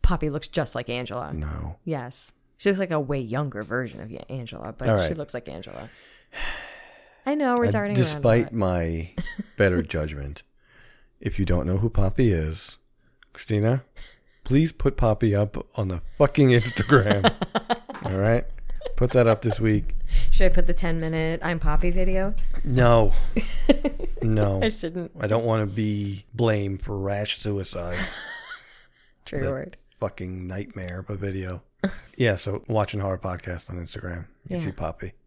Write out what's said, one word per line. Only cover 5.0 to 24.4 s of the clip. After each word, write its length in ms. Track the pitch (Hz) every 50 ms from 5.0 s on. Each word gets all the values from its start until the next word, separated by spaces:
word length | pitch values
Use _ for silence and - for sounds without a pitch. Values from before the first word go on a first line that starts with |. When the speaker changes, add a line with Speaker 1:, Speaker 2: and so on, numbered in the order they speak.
| 87 78
Speaker 2:
right. 80 | - 160
Speaker 1:
looks 160 | 143 - -
like 160 | 120 - -
Angela. 400 | 67 82 95 - - 62 - - - - - - - _ _ _ _ - - - - - - - - - - - - - _ _ _ _ _
I 100 | 254 285
know, 220 | 302 285 254 247 240
we're 80 | 240 220
Speaker 2:
Uh, 40 |
Speaker 1:
darting 240 | 202 220 202 202 -
Speaker 2:
despite 500 | 127 123 - - - - 117 113 120 117 - 113
Speaker 1:
around 0 |
a 120 | 113 98
lot. 140 | 92 90 87
Speaker 2:
my 320 | 85 82 82 80 80 87 - - - - -
<laughs> 240 | - - - - -
better 240 | 104 95 90 87
judgment, 600 | 82 78 - 82 78 78 76 71 69 69 69 - - _ _ _ _ _ _ _ - - _ _ _ _ _ _
if 180 | - - - -
you 60 | 98
don't 220 | 85 90 90 65 80
know 100 | 92 98
who 120 | 107 113
Poppy 420 | - - 101 95 95 - 131 117
is, 460 | 95 80 78 78 78 - - - - _ _ _ _ _ _ _ _ _ _ _ _
Christina, 500 | - - - 113 104 104 113 123 131 - _ _ - - - - _ _ _ _ _ _
please 260 | - 127 143 160 160
put 240 | - - - 139 131
Poppy 400 | - 127 113 107 - - 110 101
up 220 | 101 104 104 - - - _ _ -
on 120 | 104 95
the 120 | 90 85 - - - -
fucking 320 | 147 135 - - 143 131
Instagram. 840 | 123 120 107 120 - - 101 - 143 131 98 104 101 101 95 117 - - - - - - - -
Speaker 1:
<laughs> 360 | 240 - - - 277 - -
Speaker 2:
All 120 | - 95 95
right? 280 | 101 110 117 - - - - - - - - - - - -
Put 160 | - 123 123
that 160 | - 127 120 113
up 140 | 110 110
this 180 | - 117 104 -
week. 360 | 113 110 107 107 - - - - - - - - - -
Speaker 1:
Should 220 | - - 190 185
I 20 | -
put 140 | 185 180 170
the 60 | 175
ten-minute 680 | - - 170 165 165 160 160 160 160 160 160 160 160 -
I'm 160 | 160 175 160
Poppy 300 | 156 156 151 151 180 180
video? 440 | 175 185 185 185 185 190 190 196 - - - - - - -
Speaker 2:
No. 500 | - 123 127 123 120 117 113 110 - - - - - -
Speaker 1:
<laughs> 180 | 233 - - - - - - 285 - - 294 - - - - - -
Speaker 2:
No. 420 | - 113 110 107